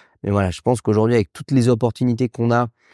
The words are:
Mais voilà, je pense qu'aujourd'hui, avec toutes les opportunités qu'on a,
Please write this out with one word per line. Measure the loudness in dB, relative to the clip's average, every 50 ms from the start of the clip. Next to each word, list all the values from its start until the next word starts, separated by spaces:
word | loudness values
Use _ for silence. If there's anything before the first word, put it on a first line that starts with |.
| _ _ _ _ -4
Mais | -2
voilà, | 0 0 0 0
je | -2 -4
pense | -2 -2 -2 -2
qu'aujourd'hui, | 0 0 0 2 2 2 2
avec | 0 0 -2
toutes | -6 -14 -6 -2
les | 0 2 2 2
opportunités | 2 0 0 -2 -2 -2 -2 -2 -2 -2 -4
qu'on | -4 -4 -4 -2 0
a, | 0 0 -2 -4 -8 _ _ _